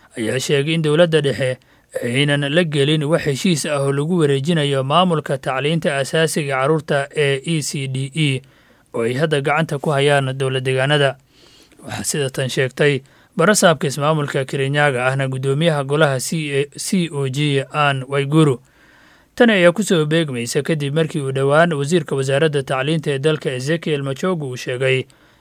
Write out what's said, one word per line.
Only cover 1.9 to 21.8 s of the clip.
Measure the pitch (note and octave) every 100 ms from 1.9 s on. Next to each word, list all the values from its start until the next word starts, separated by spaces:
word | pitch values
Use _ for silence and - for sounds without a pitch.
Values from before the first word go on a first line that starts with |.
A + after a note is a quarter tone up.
| -
aynan | B2 B2 D3 C#3+ C#3+ D#3
la |
gelin | F3 D3 C#3 D#3
wax | C#3+ D#3+ D3+
heshiis | C3+ G3 E3 E3+
ah | D3
oo | C#3
lagu | C#3 D3+ F3+
wareejinayo | D3 C#3 C#3 E3+ C#3+ C#3
maamulka | C3+ D#3 F#3 D#3+ - C3+
tacliinta | - C3 C#3+ E3 F3 C#3
aasaasiga | C3 D#3+ D#3+ E3 C#3+ C3
carruurta | C#3 D#3+ D#3 D3 C#3 D#3
ee | C#3+ C3+
E | E3+ D#3+
C | C#3+ D3 C3+
D | C3 C3+ D#3+
E, | D3 C3 - _ _ _ _
oo | -
ay | A#2 B2+
hadda | D#3+ D3+
gacanta | C#3 D3 D#3+ C#3+
ku | -
hayaan | C#3 C#3+ C#3+ C3 C3
dowlad | C3+ C3
deegaanada. | C3 C3 C3+ D3+ C#3 B2+ _ _ - - _ _
Waxaa | - G#2
sida | G2+ D#3+ C3+
tan | C3+ C3
sheegtay | - C3 - D3+ C3+ - _ _ -
barasaabka | E3+ G#3 F#3+ D3+ D#3+
ismaamulka | B2+ C#3+ D#3+ C#3+ D3+ C3
Kirinyaga | C#3+ C3+ D3 D3 B2 B2+
ahna | C3+ C3+
guddoomiyaha | C3 C3+ C#3 E3 D3+
golaha | C3+ D3 D#3 C3
C | - E3 D3+ C#3
A, | C#3+ -
C | - F#3+ E3
O | C#3+ C#3
G, | C3 D3+ C#3 C3+
Anne | D#3 C#3+ C3+ B2+
Waiguru. | C#3+ C#3 D#3 D#3 B2 _ _ _ _ _ _ _ -
Tani | A#3+ G#3
ayaa | F3 E3+
ku |
soo | G3 F3 D3+
beegmaysa | D#3+ D#3+ B2+ A#2+ -
kadib | C3+ D#3+ C#3+ D3
markii | D#3+ D#3+
uu | C3+ C3+
dhowaan | C#3 D3 F3
wasiirka | D3